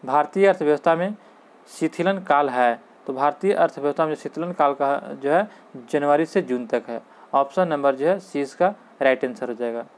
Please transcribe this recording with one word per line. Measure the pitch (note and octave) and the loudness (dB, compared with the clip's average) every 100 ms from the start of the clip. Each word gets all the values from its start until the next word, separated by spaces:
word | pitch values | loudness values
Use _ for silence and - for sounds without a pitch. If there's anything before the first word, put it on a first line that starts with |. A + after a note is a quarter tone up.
| - | 0
भारतीय | C#3+ D3 G3 G3 | 0 0 4 4
अर्थव्यवस्था | F#3+ D3+ D3 E3+ E3 | 4 2 2 2 2
में | F#3 G#3+ - - _ _ - | 0 -6 -16 -20 _ _ -20
शिथिलन | - D#3+ - E3+ G3 | -6 -4 0 -2 -2
काल | F#3 C#3+ C#3+ | 0 2 2
है, | B2 B2 A#2 - _ - | 2 2 0 -8 _ -10
तो | |
भारतीय | C3 C#3+ C#3+ F#3+ | -2 -2 0 -2
अर्थव्यवस्था | - E3+ - C#3+ C#3+ D#3 | 2 0 0 -4 -2 -2
में | D3 | -2
शिथिलन | C#3+ - E3+ | -8 -8 -8
काल | F3 D3 | 0 0
का | C#3 C#3 C#3 - | 2 -2 -2 -6
जो | C#3+ C#3 | -6 0
है | E3 G#3+ - - C3 A#2 | 0 0 -10 -20 -20 -6
जनवरी | D3 C#3+ D3 D#3+ | -2 2 2 2
से | G3+ | -2
जून | C#3 B2 A#2 | -2 -4 -2
तक | A#2+ A#2 | -4 -4
है। | A#2 - - - | -12 -12 -20 -2
ऑप्शन | C#3 C#3 - F3 | 0 0 0 -2
नंबर | D3 C#3 C3 | 2 0 0
जो | D3+ | 0
है | G3 | -2
सी | - C#3+ | -4 -6
इसका | C#3 - F3+ G#3 - - | -6 0 -2 -2 -20 -2
right | C3+ B2+ C3 | 0 2 -2
answer | A#2 B2 | -6 -8
हो | |
जाएगा। | A2+ A#2+ A#2 A2+ | -6 -6 -6 -12